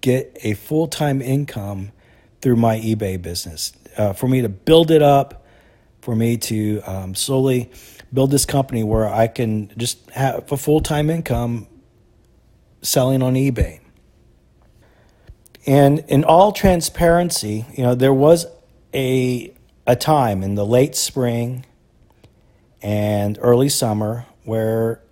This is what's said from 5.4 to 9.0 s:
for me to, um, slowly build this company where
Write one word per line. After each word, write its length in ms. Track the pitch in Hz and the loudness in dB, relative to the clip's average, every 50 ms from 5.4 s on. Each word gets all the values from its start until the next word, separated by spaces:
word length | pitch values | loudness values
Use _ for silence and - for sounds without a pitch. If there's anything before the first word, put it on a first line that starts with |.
| _ _ _ _ _ _ _ _ _ _ _ _ | _ _ _ _ _ _ _ _ _ _ _ _
for 160 | - - 120 | -10 -6 -4
me 200 | 110 113 117 117 | -2 -2 -2 -2
to, 440 | 110 - - 113 110 107 107 107 104 - | -4 -4 -6 -4 -4 -2 -2 -4 -6 -6
um, 300 | - 95 95 95 92 95 | -10 -10 -10 -10 -10 -8
slowly 560 | - - - 135 131 131 135 127 123 120 - - - - - - - - _ - | -8 -6 -2 0 0 2 2 0 0 -2 -6 -14 -20 -20 -20 -20 -20 -20 _ -2
build 180 | 135 135 139 139 | 0 0 2 2
this 120 | 139 - | 0 0
company 380 | - - 139 135 131 - 117 110 | 0 0 -2 -2 0 -2 -4 -2
where 260 | 107 107 110 | 0 0 0